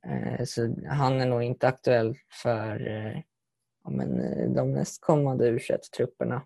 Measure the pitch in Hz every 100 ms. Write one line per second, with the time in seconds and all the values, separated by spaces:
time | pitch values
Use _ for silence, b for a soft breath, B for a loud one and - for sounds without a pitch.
0 | - 131 120 123 123 - 117 - - 143
1 | 131 135 127 120 120 123 127 135 - 120
2 | 113 - _ - - 113 110 107 110 107
3 | 107 - - _ _ _ _ _ - 135
4 | - 123 - - 117 127 131 135 - -
5 | - 151 143 127 120 117 - - - -
6 | 127 _ 120 123